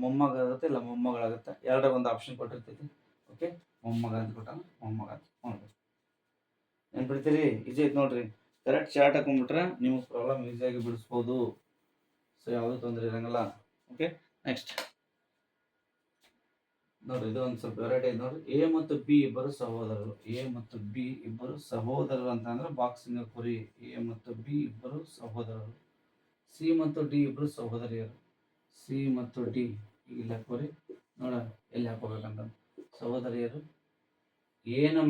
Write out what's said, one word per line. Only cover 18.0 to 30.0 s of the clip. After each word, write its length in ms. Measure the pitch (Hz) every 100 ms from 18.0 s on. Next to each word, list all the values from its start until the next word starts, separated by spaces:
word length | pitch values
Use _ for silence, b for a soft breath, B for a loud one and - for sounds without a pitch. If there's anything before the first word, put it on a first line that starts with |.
| 127
ಐತೆ 100 | 113
ನೋಡ್ರಿ. 180 | 127 156 - 139
ಎ 100 | 165 160
ಮತ್ತು 180 | 156 147 120
ಬಿ 100 | 147 131
ಇಬ್ಬರು 220 | 117 139 143
ಸಹೋದರರು, 540 | 120 113 110 107 107 104 110 120
ಎ 60 | 131 120
ಮತ್ತು 200 | 110 113 104
ಬಿ 120 | 113 123 135 117
ಇಬ್ಬರು 260 | 113 127 151 -
ಸಹೋದರರು 580 | 113 113 135 143 131 123 120
ಅಂತ 120 | 113
ಅಂದ್ರೆ 160 | 120 131 143
ಬಾಕ್ಸಿಂಗ್ 440 | 123 - - 120 113 120
ಕುರಿ. 220 | 117 113 107 _ 120
ಎ 140 | 120 117
ಮತ್ತು 200 | 113 120 113 117
ಬಿ 100 | 147 -
ಇಬ್ಬರು 300 | 110 127 147 - -
ಸಹೋದರರು, 560 | 120 110 110 113 110 117 _ _ _ _ _ _ _ -
ಸಿ 120 | 160 165
ಮತ್ತು 200 | 151 147 143
ಡಿ 80 | 147 139
ಇಬ್ಬರು 200 | - 147 131
ಸಹೋದರಿಯರು, 580 | 117 117 120 113 110 - _ _ _ _ _ _
ಸಿ 160 | - 135 139 127
ಮತ್ತು 240 | 120 - 120 123
ಡಿ 100 | 120 104 104 _